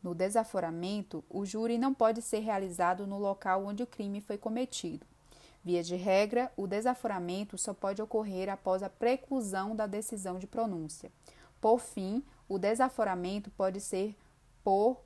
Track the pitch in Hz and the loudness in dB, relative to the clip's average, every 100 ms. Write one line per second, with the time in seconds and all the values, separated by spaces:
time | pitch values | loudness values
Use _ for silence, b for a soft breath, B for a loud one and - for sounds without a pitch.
0 | 185 175 185 220 220 196 170 165 180 208 | -4 0 2 4 2 -2 -2 -2 -4 -4
1 | 196 160 - 190 202 214 233 233 269 269 | -4 -10 -6 -6 -4 -2 0 2 2 4
2 | 220 226 - 214 220 202 196 175 175 185 | 4 4 -2 -2 0 -2 -2 0 2 2
3 | 202 196 202 196 202 190 196 208 240 - | -2 -2 -2 -2 0 0 0 -4 -6 -4
4 | 202 202 208 208 220 226 254 - 170 - | -6 -6 -6 -6 -4 -2 -4 -4 -6 -8
5 | - _ B B B B 175 175 170 180 | -14 _ B B B B 0 0 0 -2
6 | 190 190 208 240 254 - 196 202 240 247 | 4 4 6 2 0 -4 -2 0 0 0
7 | 233 196 175 185 208 190 - 190 196 196 | -2 -2 -2 -2 -4 -4 -6 -2 -2 -2
8 | 220 220 214 185 190 196 - 185 196 - | -2 -2 0 -2 -2 -2 0 0 0 0
9 | 233 262 - 269 208 190 196 220 214 208 | 2 2 0 -2 0 -2 -2 -2 -2 -2
10 | 220 214 190 185 196 - 226 175 160 - | -6 -6 -6 -6 -6 -2 -2 -2 -6 -10
11 | - _ B B B _ 214 233 - - | -16 _ B B B _ 4 4 2 -6
12 | 190 226 - b b 196 196 233 262 - | -2 -4 -6 b b 0 2 4 2 2
13 | 214 180 180 202 202 - 190 190 - 185 | 0 0 -2 -4 -6 -2 0 0 -4 -2
14 | 208 202 b b _ _ - 196 220 254 | -2 -4 b b _ _ 2 6 4 2